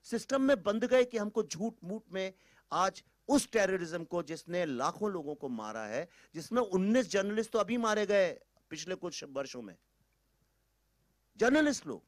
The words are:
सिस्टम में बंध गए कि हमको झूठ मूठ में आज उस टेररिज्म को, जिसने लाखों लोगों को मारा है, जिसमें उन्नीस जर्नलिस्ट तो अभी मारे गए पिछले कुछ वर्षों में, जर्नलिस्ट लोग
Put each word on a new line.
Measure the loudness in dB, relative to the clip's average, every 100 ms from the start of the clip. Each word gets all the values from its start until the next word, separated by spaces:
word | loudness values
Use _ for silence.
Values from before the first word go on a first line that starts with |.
सिस्टम | -4 -6 -2 2
में | 4 4
बंध | 2 0
गए | 4 4
कि | 4 0
हमको | -2 -2
झूठ | -2 -4 -4 -6
मूठ | -10 -10 _
में | -6 -6 -8 _ _ _
आज | 0 0 -2 _ _ 0
उस | 2 2
टेररिज्म | 0 2 0 -2 -6
को, | -4 -6
जिसने | -6 -10 -6 -4 -2
लाखों | 0 -2 -2 -4
लोगों | -4 -8
को | -8 -8
मारा | -6 -6 -8
है, | -6 -6 -8 -16 _
जिसमें | -14 -4 -2
उन्नीस | 0 2 4 2 4
जर्नलिस्ट | 0 0 -2 0
तो | 0
अभी | 0 0
मारे | 2 2 4
गए | 4 4 0 _ _ _
पिछले | -12 -8
कुछ | -6 -6 -8
वर्षों | -8 -8 -8 -10
में, | -14 -16 _ _ _ _ _ _ _ _ _ _ _ _ _ _ _ 2
जर्नलिस्ट | 4 6 4 0 -8
लोग | -10